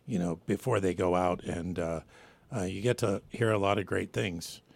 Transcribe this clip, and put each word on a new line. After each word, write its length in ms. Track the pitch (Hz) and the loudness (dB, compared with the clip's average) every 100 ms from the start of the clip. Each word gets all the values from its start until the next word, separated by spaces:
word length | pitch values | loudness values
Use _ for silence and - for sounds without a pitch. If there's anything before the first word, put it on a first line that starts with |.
| - | -4
you 140 | 107 | -2
know, 200 | 87 82 - | 0 -2 -2
before 340 | 101 - 110 | -2 0 2
they 140 | 95 | 2
go 220 | 87 92 90 | 2 2 4
out, 280 | 90 90 - | 4 0 -2
and, 340 | 87 82 87 | -4 -4 -4
uh, 220 | 82 82 - - - - - 123 | -2 -4 -8 -18 -20 -20 -10 -4
uh, 80 | |
you 180 | 92 95 | -4 -2
get 180 | 113 120 | 0 0
to 220 | 110 98 - | 0 -2 -4
hear 200 | - 113 | 0 2
a 60 | 107 | 4
lot 220 | 98 101 | 2 2
of 60 | 95 | 0
great 280 | 98 95 | -2 -2
things. 480 | - 110 85 - - - | -2 -2 -4 -8 -14 -20